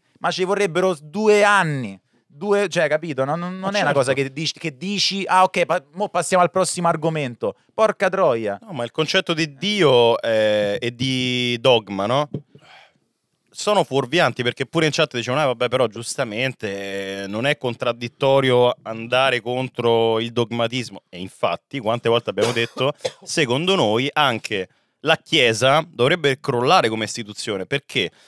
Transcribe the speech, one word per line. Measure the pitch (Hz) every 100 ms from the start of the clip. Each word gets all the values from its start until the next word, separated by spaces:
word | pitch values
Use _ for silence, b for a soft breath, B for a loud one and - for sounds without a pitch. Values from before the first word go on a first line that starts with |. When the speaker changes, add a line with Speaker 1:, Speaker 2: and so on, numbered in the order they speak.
| _ _
Speaker 1:
ma | 170
ci | 175
vorrebbero | 185 202 196 160 185 160
due | 151 165 214 208
anni. | 202 202 170 143 113 95 _ _ _ 143
Due, | 202 202 202
cioè, | 156 156
capito? | 151 165 135 135
Non, | 160
non, | 175 185
non | 190
Speaker 2:
Ma | 202
Speaker 1:
è |
una | 160
cosa | 139 131
Speaker 2:
certo. | 135 135
Speaker 1:
che |
dici, | 135 156 -
che | 165 127
dici, | 180 202 - 196 190
"Ah, | 185
ok, | 185 190 165
pa-, | 175 147
mo | 160 202
passiamo | - 160 185
al | 175
prossimo | 190 180 - 170
argomento." | 165 160 160 135 120 107 - _ -
Porca | 220 - 190
troia. | 190 170 117 107 98
Speaker 2:
No, | 226
ma | 151
il | 120
concetto | - 156 190 185 165
di | 160
Dio, | 139 196 208 156 123 117 117
eh, | 113 110 107 107 104 101
e | 120 120
di | 131 131 127 123 123 120
dogma, | 131 120 98 98 98
no? | 131 147 147 - b b b b b _ _ _ _ _
Sono | - - 208
fuorvianti, | 160 135 123 156 151 -
perché | 120 - 135
pure | 165 156
in |
chat | 139 151 123
dicevano, | 113 131
"Eh, | 147
vabbè, | 117 123
però | 131 120
giustamente, | 104 117 - 123 104 131 123 107 98 98 98 98 98
eh, | 98
non | 104 131
è | 147
contraddittorio | 127 117 123 120 117 - 135 135 135 123 123 -
andare | - 113 113 123 135 123
contro | 113 123 131 - 117 117 113 113
il | 117
dogmatismo." | 117 117 120 113 127 113 98 -
E | 87
infatti, | 90 - 110 87 _ 135
quante | 107 117 117
volte | 117 113
abbiamo | 101 110
detto, | 120 117 - 131 B B
Speaker 1:
<coughs> | B
Speaker 2:
secondo | - - 139 123 180 190
noi | 113 110 135
anche | - 143 113 - 104 90 _ _ _
la | 143 160
Chiesa | - 165 120 113 131 147 170
dovrebbe | - 123 175 147 131
crollare | - 120 127 185 123
come | 110 110
istituzione. | - 104 104 - 98 92
Perché? | 139 - 135 85 b